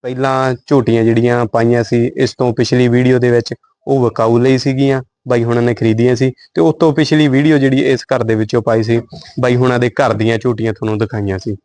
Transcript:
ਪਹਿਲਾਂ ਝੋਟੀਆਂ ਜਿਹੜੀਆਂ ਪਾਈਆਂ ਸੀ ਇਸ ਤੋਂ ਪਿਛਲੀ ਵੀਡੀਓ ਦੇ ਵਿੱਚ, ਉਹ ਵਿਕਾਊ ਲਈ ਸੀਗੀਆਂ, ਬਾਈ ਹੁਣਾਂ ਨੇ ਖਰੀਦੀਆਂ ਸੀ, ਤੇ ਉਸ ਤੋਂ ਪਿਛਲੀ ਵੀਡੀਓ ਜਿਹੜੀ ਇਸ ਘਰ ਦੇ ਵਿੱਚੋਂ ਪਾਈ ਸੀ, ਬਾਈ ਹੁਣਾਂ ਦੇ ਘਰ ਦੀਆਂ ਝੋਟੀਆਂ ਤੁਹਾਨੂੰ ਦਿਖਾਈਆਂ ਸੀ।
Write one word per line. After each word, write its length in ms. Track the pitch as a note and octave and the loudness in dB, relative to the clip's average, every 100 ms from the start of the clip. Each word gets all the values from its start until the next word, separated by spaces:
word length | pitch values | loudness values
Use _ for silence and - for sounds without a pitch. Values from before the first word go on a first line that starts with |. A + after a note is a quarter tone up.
ਪਹਿਲਾਂ 520 | B2+ B2+ C3+ C3 C3 B2 - | -10 -4 -2 0 -2 -4 0
ਝੋਟੀਆਂ 360 | C#3+ A#2 A2+ | 0 2 2
ਜਿਹੜੀਆਂ 420 | A2+ A2+ A#2+ A#2+ A2+ | 2 2 2 0 0
ਪਾਈਆਂ 380 | A#2 A#2 A#2+ | 0 2 0
ਸੀ 280 | A#2 A#2+ A#2 - | 0 0 -2 -2
ਇਸ 180 | C3 - | -4 -2
ਤੋਂ 160 | B2+ | -2
ਪਿਛਲੀ 340 | A#2 A#2+ B2+ B2 | 0 0 2 2
ਵੀਡੀਓ 320 | A#2+ B2+ B2+ | 2 2 2
ਦੇ 120 | B2 | 2
ਵਿੱਚ, 220 | A#2+ A#2 A#2+ _ _ - | 0 -2 -12 _ _ -4
ਉਹ 160 | C#3 | 0
ਵਿਕਾਊ 340 | A#2+ A2+ A2+ A#2 | 0 0 0 2
ਲਈ 200 | B2+ C3 | 2 2
ਸੀਗੀਆਂ, 460 | C#3 C3 C#3 C3+ B2+ _ - | 0 -2 0 -2 -6 _ -4
ਬਾਈ 160 | B2 | -2
ਹੁਣਾਂ 180 | A#2 A#2+ | 0 0
ਨੇ 120 | A#2+ | 0
ਖਰੀਦੀਆਂ 420 | A#2 A2+ A2+ B2 B2 | 0 0 2 2 2
ਸੀ, 160 | C3 B2+ _ | -2 -4 _
ਤੇ 80 | - | 0
ਉਸ 140 | E3 D#3 | 0 2
ਤੋਂ 140 | E3 | 0
ਪਿਛਲੀ 340 | D3 D3 D#3 D3+ | 2 0 2 2
ਵੀਡੀਓ 300 | C3 D3+ D3+ | 2 2 2
ਜਿਹੜੀ 280 | C3+ C3+ B2+ | 2 0 0
ਇਸ 180 | C3 | -2
ਘਰ 200 | - B2+ | -2 -4
ਦੇ 120 | A2+ A2 | 0 -2
ਵਿੱਚੋਂ 260 | G#2+ A#2+ | 0 -2
ਪਾਈ 220 | A2+ A2+ | 0 -2
ਸੀ, 180 | A2 A#2 A#2 - - - | 0 -2 -4 -20 -16 -4
ਬਾਈ 160 | B2+ B2 | -2 0
ਹੁਣਾਂ 240 | B2+ B2 | 0 0
ਦੇ 100 | A#2+ | -2
ਘਰ 240 | - C3+ | 0 -2
ਦੀਆਂ 240 | G#2+ A2 A2+ | 0 -2 -2
ਝੋਟੀਆਂ 360 | B2+ A2 A2+ | -2 -4 -4
ਤੁਹਾਨੂੰ 240 | G#2 A2 G#2+ | -4 -6 -4
ਦਿਖਾਈਆਂ 420 | A2 G#2+ G2+ F#2+ | -4 -4 -6 -6
ਸੀ। 160 | G2+ G2+ | -6 -12